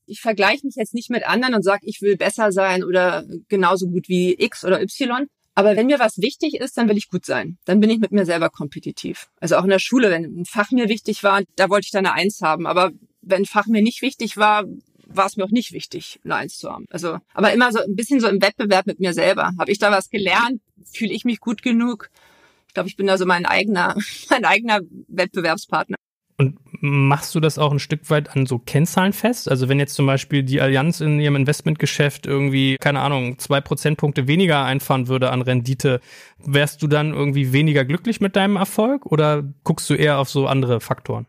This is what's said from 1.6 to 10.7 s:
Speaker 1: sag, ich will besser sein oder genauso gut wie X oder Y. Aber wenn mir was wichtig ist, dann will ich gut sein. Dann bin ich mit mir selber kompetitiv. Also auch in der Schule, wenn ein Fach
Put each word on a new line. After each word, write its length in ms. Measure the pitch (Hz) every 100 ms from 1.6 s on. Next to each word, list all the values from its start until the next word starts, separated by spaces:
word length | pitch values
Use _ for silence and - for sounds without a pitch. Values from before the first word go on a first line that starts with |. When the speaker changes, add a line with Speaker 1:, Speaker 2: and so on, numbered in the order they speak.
Speaker 1:
sag, 180 | 180 196
ich 180 | - -
will 160 | 202 190
besser 340 | - - 214
sein 320 | 190 190 185
oder 420 | 185 180 180 170 170 170 -
genauso 400 | 196 180 190 185
gut 220 | 175 -
wie 260 | 180 180 180
X 280 | 226 - -
oder 160 | 190
Y. 460 | 214 - 254 247 285 _ _ -
Aber 200 | 202 208
wenn 100 | 247
mir 140 | 285
was 180 | 226 -
wichtig 380 | 226 - 320 -
ist, 220 | 262 -
dann 120 | 233
will 80 | 208
ich 120 | -
gut 160 | 180 -
sein. 320 | 131 127 175 -
Dann 140 | 208
bin 100 | 214
ich 100 | 226
mit 120 | 208
mir 140 | 202 175
selber 240 | 170 165
kompetitiv. 800 | - 147 156 - - 160 - - _
Also 160 | 156 156
auch 80 |
in 60 | 185
der 100 | 190
Schule, 300 | - 254 220
wenn 140 | 165
ein 220 | 160 170 180
Fach 260 | 220 208